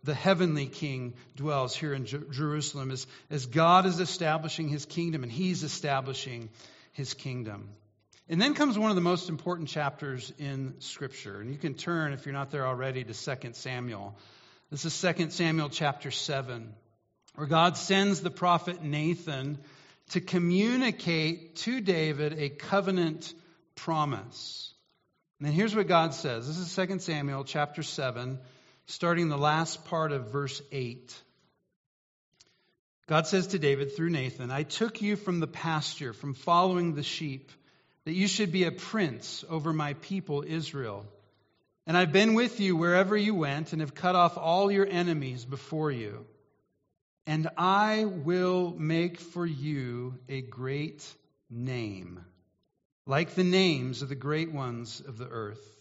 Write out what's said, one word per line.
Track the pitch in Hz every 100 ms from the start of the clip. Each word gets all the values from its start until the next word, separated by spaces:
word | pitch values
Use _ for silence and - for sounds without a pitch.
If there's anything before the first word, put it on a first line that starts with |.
the | 143 139
heavenly | 190 180 180 151 135
king | - 151 131 123 120 - -
dwells | 147 143 127 -
here | 151
in | 139 113
Jer-, | 143 156
Jerusalem | 135 151 151 - 143 131
as, | 127 - - _
as | 151 123
God | 147 165 180 190
is | 170
establishing | 180 - 160 156 156 - 156
his | 147 -
kingdom | 170 170 156
and | 123
he's | 117 185 175
establishing | 151 - 147 135 131 131 139 120 113 - - - -
his | - 131
kingdom. | - 135 127 110 101 101 101 _ _ _ _ -
And | 165
then | 262 294
comes | 294 208
one | 220
of | 190
the |
most | 175 175 180
important | 156 175 175 147
chapters | 156 143 147 147 127 117 -
in | 143 135 131 127
Scripture. | - - 139 - 104 98
And | 113
you | 143
can | 160 131
turn, | - 170 151
if | 135 143
you're |
not | 139 135
there | 147 131
already, | 127 135 131
to | 120
Second | - - 131 127 120
Samuel. | 131 127 123 104 101 104 - - - _ _
This | 147
is | 165 -
Second | 185 165 165
Samuel | - 165 160 147
chapter | - 147 139 139
seven, | - - 139 127 120 113 107 _ _ _ _ _ -
where | 147
God | 160 175 -
sends | - 190 202 175
the | 165
prophet | - 180 170 180 175
Nathan | 156 147 156 170 160 135 135 143 - - - _ _
to | 185
communicate | 175 180 175 180 220 254 254 - 170 160 156 165 - -
to | 220 254
David | 196 170 156 143 151 156
a | 143
covenant | 143 - 196 190 185 165 156 - - _ _ _ -
promise. | - 160 147 107 107 - - - - - _ _ _ _ _ _
And | 143
then |
here's | 151 220 214
what | 175
God | 170 165 135
says. | 147 117 123
This | 160
is | 175
Second | - 185 190
Samuel | 180 156 143 139
chapter | 135 156 147 160
seven, | 151 - 135 120 123 131 - - _ _ -
starting | - 170 170 170
the | 143
last | 147 156 160 - -
part | 165 156
of | 139 113
verse | 139 139 - -
eight. | 143 120 117 - - _ _ _ _ _ _ _ _ _ _ _ _ _ _ _ _ _ _ -
God | 156 156
says | 190 180
to | 190
David | 147 139 139 -
through | 165
Nathan, | 160 127 - 123
"I | 135
took | 151 - 226 220
you | 208 208
from | 196 175
the | 156
pasture, | - 165 156 143 - 135
from | 107 143
following | 131 - 170 180 180 170 147
the |
sheep, | 135 - 156 135 - - _ _ _ _ -
that |
you | 175 202
should | 190 202
be | 185 175
a |
prince | - - 220 175 113 - - -
over | 160 151
my | 156 147 143
people | - 196 - 143 147
Israel. | 160 151 143 117 101 107 - _ _ _ _ _ _ -
And | 170
I've | 180
been | 185 220 220
with | 240 233
you | 196 165
wherever | 170 180 190 208
you | 208
went | 202 147 143 156
and | 160
have | 151 -
cut | 180 180
off | 175 170
all | 160 175 202
your | 196 196
enemies | 180 175 156 135 123
before | 123 135 - 160 151
you. | 127 104 117 117 _ _ _ _ _ _ _ _ _ -
And | 156 151 -
I | 180 196 214 214 214
will | 185 147 185 185 185 180 170
make | 156 165 175 175
for | - 175
you | 170 143 147 143 127 120 127 127 -
a | 135
great | 120 113 127 143 156 - - - _ _ _
name, | 120 123 123 110 95 90 90 87 _ _ _ _ _ _ _ -
like | 139 170
the | -
names | 180 185 185 143 127 117
of | 135
the |
great | 135 135 151 165
ones | 151 127 117 113 -
of | - 113
the | 123
earth." | 113 104 107 - -